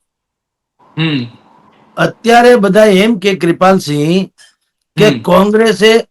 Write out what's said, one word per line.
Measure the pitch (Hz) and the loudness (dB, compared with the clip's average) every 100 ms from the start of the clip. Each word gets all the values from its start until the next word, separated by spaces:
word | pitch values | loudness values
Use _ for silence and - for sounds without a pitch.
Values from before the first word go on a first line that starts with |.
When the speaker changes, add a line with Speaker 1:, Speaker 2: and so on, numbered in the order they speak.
| _ _ _ _ _ _ _ _ _ - | _ _ _ _ _ _ _ _ _ -8
Speaker 1:
હમ. | 160 143 120 - _ _ _ _ _ - | -6 -6 -8 -16 _ _ _ _ _ -6
Speaker 2:
અત્યારે | 165 - 226 240 240 247 | -6 -4 0 2 4 2
બધા | 196 196 | 2 2
એમ | 214 185 220 220 | 2 2 0 -2
કે | 202 185 | -4 -4
કૃપાલસિંહ | 170 151 185 190 147 147 151 185 190 _ _ _ _ _ _ - | -4 0 0 0 -2 -4 -2 -4 -6 _ _ _ _ _ _ -2
કે | 208 | 0
Speaker 1:
હમ. | 123 | 0
Speaker 2:
કોંગ્રેસે | 113 180 202 214 226 185 214 226 - | -2 0 0 0 0 0 2 0 -2